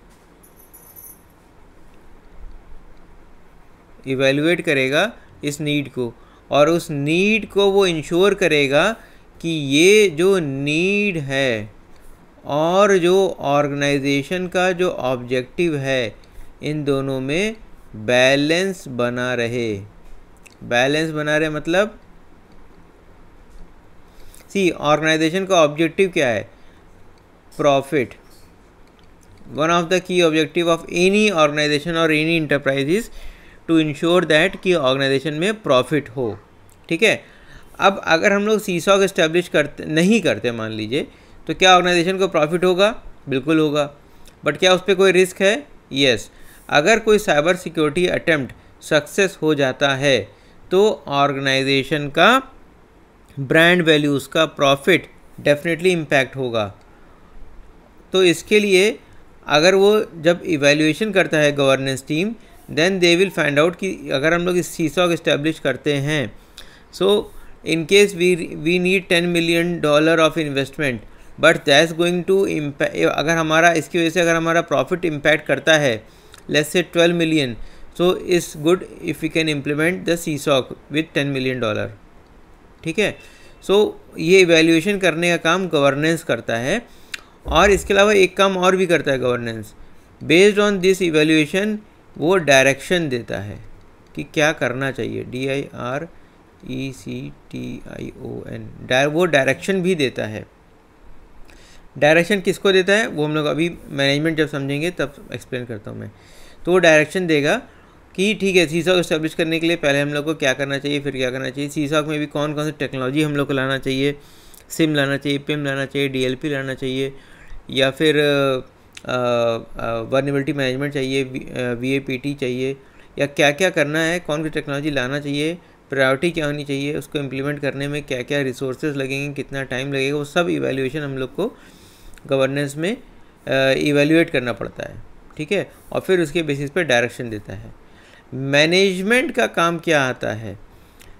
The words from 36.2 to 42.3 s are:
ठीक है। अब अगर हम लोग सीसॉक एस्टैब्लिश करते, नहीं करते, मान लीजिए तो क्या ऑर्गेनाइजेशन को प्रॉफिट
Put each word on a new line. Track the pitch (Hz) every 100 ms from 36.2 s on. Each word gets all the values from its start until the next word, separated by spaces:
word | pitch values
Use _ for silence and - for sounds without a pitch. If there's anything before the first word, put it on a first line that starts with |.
| 120 98 - - - - -
ठीक | 165
है। | 220 139 - - - - - -
अब | 175 196 -
अगर | 165 202
हम | 202 208
लोग | 214
सीसॉक | 202 175 175 196
एस्टैब्लिश | 196 190 160 170 175
करते, | 165 147 - -
नहीं | 156 180 226
करते, | 160 107 120
मान | 117 110
लीजिए | 110 107 135 226 - - - -
तो |
क्या | 160 185 180
ऑर्गेनाइजेशन | 180 180 165 190
को |
प्रॉफिट | 190